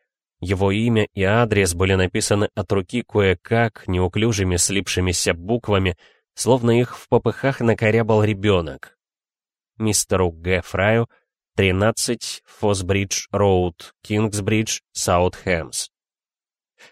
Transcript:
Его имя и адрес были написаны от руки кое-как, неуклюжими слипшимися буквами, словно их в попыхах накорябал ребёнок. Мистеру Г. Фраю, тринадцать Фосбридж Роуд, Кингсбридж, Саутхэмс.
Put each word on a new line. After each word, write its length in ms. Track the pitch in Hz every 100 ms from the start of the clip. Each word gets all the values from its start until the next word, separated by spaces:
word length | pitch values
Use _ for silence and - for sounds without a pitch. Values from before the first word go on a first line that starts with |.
| _ _ _ -
Его 320 | 90 92 98
имя 360 | 101 117 110 107
и 100 | -
адрес 500 | 95 110 117 101 95
были 220 | 85 95 95
написаны 540 | 92 110 - 104 104 -
от 160 | 92
руки 300 | 98 90 120
кое-как, 840 | - 107 98 90 - 113 117 - -
неуклюжими 720 | 90 90 107 113 101 92 90
слипшимися 760 | - 98 92 - 92 87 -
буквами, 640 | 85 87 120 - 98 95 85 _ _ _
словно 460 | - - 127 117 117
их 180 | 123 -
в 120 | -
попыхах 500 | 120 117 - 135 135
накорябал 640 | 117 104 110 113 110 110
ребёнок. 720 | 107 98 104 95 78 67 - _ _ _ _ _ _ _ _ -
Мистеру 540 | 110 101 - 95 90
Г. 300 | 82 85 92
Фраю, 480 | - 90 101 113 117 _ _ _ _ -
тринадцать 840 | 95 92 107 113 - 117 - - _
Фосбридж 840 | - 107 98 90 98 98 - -
Роуд, 640 | 101 101 92 90 - - _
Кингсбридж, 800 | - 107 110 101 98 107 110 - _
Саутхэмс. 1000 | - - 87 90 - - 85 67 - - _ _ _ _ _ _ _ _ _ -